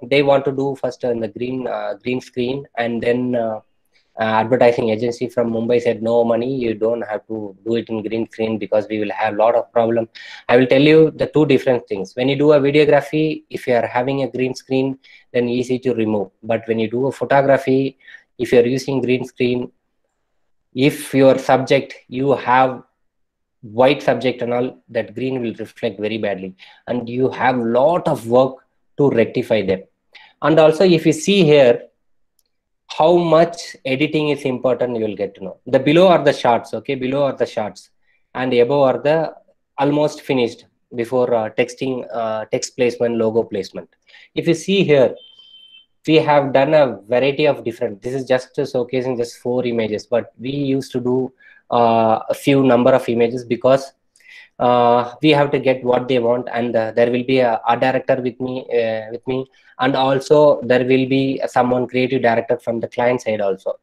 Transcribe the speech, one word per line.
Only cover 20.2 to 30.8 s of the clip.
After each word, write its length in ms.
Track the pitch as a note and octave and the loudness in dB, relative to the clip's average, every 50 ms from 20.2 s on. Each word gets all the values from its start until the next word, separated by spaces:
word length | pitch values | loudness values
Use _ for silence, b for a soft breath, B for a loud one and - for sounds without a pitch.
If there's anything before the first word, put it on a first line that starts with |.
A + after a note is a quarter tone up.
| _ _ _ _ _ _ _ _ _ _ _ | _ _ _ _ _ _ _ _ _ _ _
if 400 | B2+ C3+ D3 D3 - - - - | 0 0 0 0 -2 -8 -2 2
your 240 | C3+ C3+ C3+ B2+ | 4 6 6 4
subject, 560 | C3 - - C3+ C3 B2+ - C#3+ C3 - - - - _ | 4 2 2 2 2 2 0 0 0 0 -4 -14 -20 _
you 240 | _ B2+ B2+ C3+ C#3 B2 | _ -8 -4 -2 0 0
have 480 | A#2 - B2 B2 B2+ C3 C3 B2 B2 - _ _ _ _ _ _ _ _ _ _ _ _ _ _ _ | 0 0 2 2 4 2 2 0 -8 -14 _ _ _ _ _ _ _ _ _ _ _ _ _ _ _
white 400 | B2 G#2 G#2 A#2 C3 C3+ D3 C#3 | -20 -6 0 2 4 4 2 2
subject 400 | - C#3+ B2 A#2 A#2+ B2+ A#2+ - | 0 -2 -2 0 -2 -4 -4 -4
and 120 | B2 A#2 A#2+ | -6 -4 -4
all, 240 | B2 B2+ C3 - - _ _ | -4 -4 -6 -8 -14 _ _
that 240 | A#2 A2+ G#2 G#2+ G#2+ | -6 -6 -6 -6 -8
green 280 | A#2+ B2+ C3 C3 B2+ | -8 -6 -6 -6 -6
will 140 | A#2 A2+ G2 | -6 -6 -8
reflect 440 | - G#2+ - _ - A#2+ A2+ G2 G#2 | -8 -12 -14 _ -8 -8 -8 -6 -6
very 180 | G#2 G#2 A2+ | -6 -6 -4
badly, 380 | A2 G#2+ G2+ F#2+ F#2 F#2+ F#2 b b b b b b b | -4 -4 -4 -4 -6 -8 -12 b b b b b b b
and 220 | - A#2+ A#2+ A2+ A2+ | -8 -6 -6 -6 -6
you 180 | A#2+ B2+ C3 A#2+ | -2 -2 -2 -2
have 280 | - - A#2 C3 B2+ | -2 -2 -2 0 0
lot 500 | B2 A2+ A2+ A#2 B2 C3+ D#3+ F3 F3 - | 0 -2 0 0 2 2 2 2 0 -2
of 200 | E3+ C#3+ A2 A2+ | -2 -4 -4 -2
work 380 | A2+ A#2+ B2+ C3+ C3 - - _ _ _ _ _ _ _ | 2 2 2 2 2 -2 -8 _ _ _ _ _ _ _
to 120 | - C#3+ - | 0 0 2
rectify 520 | - A2+ A2 - - B2+ A2+ - A2+ G#2+ | 4 2 0 0 -2 -4 -2 0 0 0
them. 220 | F#2+ F#2+ F#2+ F#2+ - _ _ _ _ _ b b b b b b | 0 -2 -4 -4 -6 _ _ _ _ _ b b b b b b
And 160 | C#3+ D3 D#3 | 0 2 4
also, 280 | D#3+ D#3 D#3 D#3+ - | 6 6 6 6 4